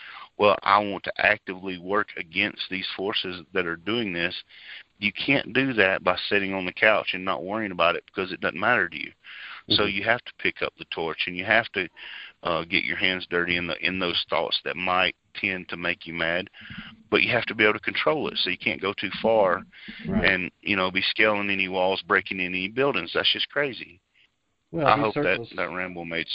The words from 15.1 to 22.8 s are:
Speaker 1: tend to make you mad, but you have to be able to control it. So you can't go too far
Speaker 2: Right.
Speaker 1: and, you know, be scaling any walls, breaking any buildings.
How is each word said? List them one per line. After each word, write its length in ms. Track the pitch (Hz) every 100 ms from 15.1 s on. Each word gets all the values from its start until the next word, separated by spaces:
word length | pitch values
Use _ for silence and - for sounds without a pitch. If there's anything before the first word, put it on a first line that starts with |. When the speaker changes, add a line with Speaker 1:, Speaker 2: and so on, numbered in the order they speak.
| - _ -
Speaker 1:
tend 320 | 101 92 87
to 80 | 87
make 280 | 87 87 -
you 60 |
mad, 360 | 82 82 87 98 - - - - - _
but 120 | 104
you 80 | 98
have 140 | 120 -
to 100 | 110
be 80 |
able 100 | 107
to 60 | 107
control 480 | - 98 - 156 -
it. 100 | -
So 120 | -
you 80 | 113
can't 240 | 123 76
go 120 | 95
too 160 | 101 98 -
far 420 | 113 113 98 90 - - - - -
Speaker 2:
Right. 160 | 98 92
Speaker 1:
and, 260 | 92 90 -
you 140 | - 101
know, 140 | 92
be 100 | 92 -
scaling 400 | - 110 104 101
any 180 | 95 95
walls, 340 | 92 92 95 87
breaking 320 | 98 92 95
any 280 | 90 92 95
buildings. 440 | 113